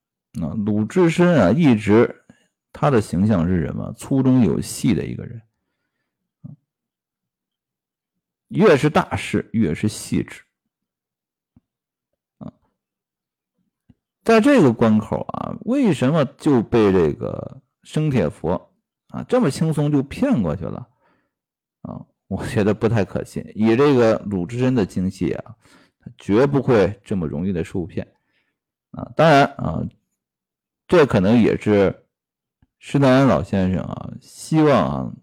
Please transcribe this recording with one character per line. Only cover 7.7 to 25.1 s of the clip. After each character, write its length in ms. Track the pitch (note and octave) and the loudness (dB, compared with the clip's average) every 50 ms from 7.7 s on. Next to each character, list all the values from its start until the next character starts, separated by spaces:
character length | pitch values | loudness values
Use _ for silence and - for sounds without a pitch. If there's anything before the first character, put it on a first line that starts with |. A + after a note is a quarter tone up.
| _ _ _ _ _ _ _ _ _ _ _ _ _ _ _ _ | _ _ _ _ _ _ _ _ _ _ _ _ _ _ _ _
越 280 | A2 C#3 F#3+ G#3+ D#3 | -2 2 4 4 4
是 140 | B2+ - D3+ | 4 2 0
大 260 | - F#3+ E3+ - - | 0 0 -2 -2 -6
事， 320 | F#2+ - - - G#2 - - - | -10 -8 -4 -4 -4 -6 -4 -2
越 220 | A2+ A2 D#2 D#2+ | -2 0 0 -2
是 140 | - - G#2+ | -2 -4 -4
细 340 | - - - - - - A#2 | -4 -6 -8 -6 -4 -4 -4
致。 200 | - - - - _ _ _ _ _ _ _ _ _ _ _ _ _ _ _ _ _ _ _ _ _ _ _ _ _ _ _ _ _ _ _ _ _ _ _ _ _ _ _ | -6 -10 -20 -20 _ _ _ _ _ _ _ _ _ _ _ _ _ _ _ _ _ _ _ _ _ _ _ _ _ _ _ _ _ _ _ _ _ _ _ _ _ _ _
啊， 140 | - - - _ _ _ _ _ _ _ _ _ _ _ _ _ _ _ _ _ _ _ _ _ _ _ _ _ _ _ _ _ _ _ _ _ _ | -20 -20 -20 _ _ _ _ _ _ _ _ _ _ _ _ _ _ _ _ _ _ _ _ _ _ _ _ _ _ _ _ _ _ _ _ _ _
在 160 | - A3+ A3+ | 2 2 4
这 200 | G#3+ C#4+ D4 B3+ | 4 4 4 6
个 120 | E3+ B2+ A2+ | 6 4 4
关 260 | - A#2+ A2 G#2+ G#2+ | 2 2 2 2 2
口 240 | G#2 - - A#1+ - - | 0 -2 -6 -6 -6 -8
啊， 280 | - - - G1+ G1+ - - | -10 -10 -10 -10 -10 -10 -6
为 320 | - B3 D4 C#4 G#3+ D#3 | -4 -2 0 0 0 0
什 180 | - B2+ B2+ D#3 | 0 0 0 2
么 100 | E3 C#3+ | 0 0
就 380 | - - _ - D#3 C#3+ A#2+ G#2+ | -2 -4 _ 0 2 2 2 2
被 300 | - - A#2+ G#2+ G2+ F#2 | 2 2 4 4 4 4
这 220 | F#2+ E2+ D2+ - | 4 2 2 0
个 480 | - - - - - - - - C3 _ _ _ _ _ | -4 -8 -8 -8 -8 -10 -12 -16 -20 _ _ _ _ _
生 280 | - - D#3 D#3 D#3 | -8 -4 -2 -2 0
铁 180 | C3+ A#2+ F2 D2 | 0 0 0 0
佛， 460 | - - - D#2 F2+ - - _ _ _ _ _ _ _ _ _ | -4 -4 -6 -4 -4 -4 -6 _ _ _ _ _ _ _ _ _
啊， 140 | - - - | -12 -12 -6
这 180 | - - B3+ | -2 0 0
么 100 | A#3+ D3+ | 0 0
轻 220 | C3 - E3 D#3+ D3+ | 0 -2 -2 -2 -2
松 180 | D3 D3 D3 | -2 -2 0
就 120 | D3 C#3 C3 | 0 0 -2
骗 400 | - - - - C#4+ B3+ C#3+ F#2+ | -2 -4 -4 -2 0 0 0 0
过 120 | E2 D2 | -2 -4
去 120 | - - | -6 -8
了？ 200 | G#1 G1+ G1+ - - _ _ _ _ _ _ _ _ _ _ _ _ _ _ _ _ _ _ | -10 -10 -12 -14 -18 _ _ _ _ _ _ _ _ _ _ _ _ _ _ _ _ _ _
啊， 240 | _ - - - - _ _ _ _ | _ -16 -16 -16 -18 _ _ _ _
我 200 | _ F#2+ - - | _ -10 -8 -8
觉 160 | - - A#2 G2 | -4 -2 -2 0
得 120 | G#2 G#2 | 0 -2
不 120 | - - | 0 -2
太 200 | A2 A2+ A2+ F#2+ | -2 0 0 -2
可 180 | - - - - | -4 -6 -10 -10
信。 180 | - - - - - - | -10 -12 -14 -14 -14 -6
以 200 | F#2+ G#2+ A2 A2+ | -2 0 2 4
这 200 | A#2 C#3+ D3 C#3+ | 4 4 4 4
个 240 | B2 A#2+ A2 A2 - - | 4 4 2 2 0 -2
鲁 180 | G2+ G#2 F#2 F2 | -6 -6 -6 -6
智 140 | E2+ A#2+ A#2+ | -6 -6 -4
深 160 | B2+ B2+ C3 | -2 -2 0
的 100 | B2 G2 | 0 -2
精 260 | E2+ - - F2+ F#2+ | -2 -4 -4 -4 -4